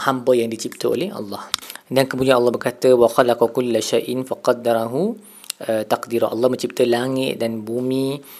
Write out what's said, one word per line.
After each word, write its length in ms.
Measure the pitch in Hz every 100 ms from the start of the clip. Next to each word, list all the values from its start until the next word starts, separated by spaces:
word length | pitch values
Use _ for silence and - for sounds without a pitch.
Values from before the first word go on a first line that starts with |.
hamba 300 | 139 127 123
yang 160 | 123 113
dicipta 400 | 113 123 - 120
oleh 240 | 117 190
Allah. 320 | - 104 101 - - - - _
Dan 240 | 131 131
kemudian 240 | 127 131
Allah 160 | 123 120
berkata, 400 | 117 127 - 131 123
"Wa 80 | 117
khalaqa 400 | - 123 117 117
kulla 280 | 131 123 113
syai'in 480 | - 117 - 123 127
faqaddarahu, 760 | - 127 117 117 113 113 131 208 214 - - - - -
uh, 120 | 110 107
taqdira." 440 | 120 110 117 110
Allah 160 | 113 127
mencipta 320 | 127 123 -
langit 560 | 120 120 127 131 131 -
dan 240 | 117 110
bumi 600 | 107 120 127 131 135 139 -